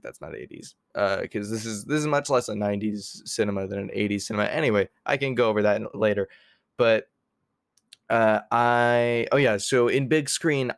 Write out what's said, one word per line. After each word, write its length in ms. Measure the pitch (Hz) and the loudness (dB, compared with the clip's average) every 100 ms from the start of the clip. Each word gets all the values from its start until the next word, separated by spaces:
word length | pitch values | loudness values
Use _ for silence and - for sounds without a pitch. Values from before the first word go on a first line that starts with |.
that's 180 | 60 - | -16 -16
not 140 | 78 - | -14 -14
eighties. 400 | - - - - _ | -14 -16 -18 -20 _
Uh, 300 | - 101 95 - | -2 0 -2 -4
'cause 160 | 110 104 | -6 -6
this 160 | 110 113 | -6 -6
is, 200 | 104 - | -8 -4
this 140 | 151 | -4
is 80 | 151 | 0
much 220 | 143 143 | -2 0
less 180 | 131 117 | -2 -2
a 80 | 107 | -4
nineties 680 | 104 101 107 104 - - - | -2 -2 -4 -6 -10 -16 -8
cinema 400 | - 104 98 95 | -4 -2 -4 -6
than 140 | 101 | -6
an 100 | 98 | -6
eighties 360 | 107 104 101 - | -2 -2 -2 -4
cinema. 180 | 104 104 | -2 -2
Anyway, 420 | 143 147 104 95 _ | 0 2 2 0 _
I 140 | - 139 | -4 -2
can 160 | 135 | -2
go 160 | 123 117 | 2 2
over 140 | 107 | 4
that 140 | 104 104 | 2 2
in, 100 | 107 - | -2 -2
later. 340 | 110 101 95 - _ _ _ - | 0 0 -2 -8 _ _ _ 0
But, 320 | 117 110 - _ _ _ _ _ _ _ _ - - | 2 2 0 _ _ _ _ _ _ _ _ -14 -2
uh, 320 | 113 110 107 - | 2 4 2 0
I, 760 | 117 120 120 120 120 120 120 117 | 2 4 4 4 4 2 0 2
oh 60 | 139 | 2
yeah, 200 | 131 104 | 4 2
so 300 | - 131 120 | 0 2 4
in 200 | 123 131 | 2 2
big 220 | 156 143 | 0 0
screen, 420 | - 165 139 127 | -2 0 0 -2